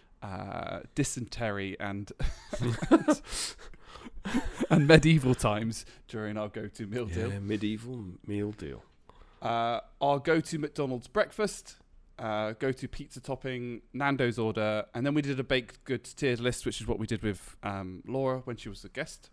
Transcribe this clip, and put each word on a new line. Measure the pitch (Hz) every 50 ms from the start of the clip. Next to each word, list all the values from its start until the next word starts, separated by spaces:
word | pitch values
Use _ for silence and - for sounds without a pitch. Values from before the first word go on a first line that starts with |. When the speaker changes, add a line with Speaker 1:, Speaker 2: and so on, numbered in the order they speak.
| - _ - _
Speaker 1:
uh, | - 101 95 92 98 98 - 82 - 82 85 87 - - -
dysentery | - 139 - - 131 117 - - - 117 110 101 101 98 95 90 -
and | 104 101 98 101 101 - - - 127 - - - - - - -
<laughs> | - 120 113 - - - 349 - - - 285 - - - - - - - - - - - - - - - - - - - - - -
<laughs> | - - 254 - - - - 240 -
and | 160 156 143
medieval | 143 160 156 147 160 165 151 127 127 123
times | - - 110 104 107 113 113 110 - - - - - - -
during | - 110 107 107 104
our | 107 107 101
go-to | - 110 110 101 - - 113
meal | 98 110 123 117
deal. | 101 87 90 - 98
Speaker 2:
Yeah, | 101 101
medieval | 101 101 107 101 107 104 110 107 117 123 127 120 104 90 85 - -
meal | 104 104 104 104 104
deal. | 104 - 82 71 64 57 - - _ - _ - - - - - - -
Speaker 1:
Uh, | - 117 117 117 117 117 120 110 - - - -
our | 139 143 143 139
go-to | 131 165 160 160 151 - 165 151
McDonald's | 151 147 - - 143 131 127 120 - -
breakfast, | - 214 202 - - - 214 196 - - - - - - - _ - - - - - -
uh, | 120 110 107 107 107 107
go-to | 110 - 143 135 127 - 139
pizza | 127 - - 147 - - 123
topping, | - - 131 - - 131 127 123 120 120 117 104 - -
Nando's | - 127 143 139 143 131 131 120 110 117
order, | 113 110 107 113 107 107 107 107 - - -
and | 120 127
then | 143 147
we | 151
did | 143 139 135 131
a | 123
baked | - 135 131 117 - - - -
goods | - 127 113 - - -
tiered | - 147 131 120 113
list, | 120 123 117 - -
which | 117 - -
is | -
what | - 113 -
we | 110
did | - 113 101
with, | 110 107 95 - - - - -
um, | - 101 98 98 95 92 92 87 -
Laura | - 120 135 135 131 127 127 123
when | 123 117
she | 107 - 113
was | 98 - -
a | 92
guest. | - 127 156 - - - - -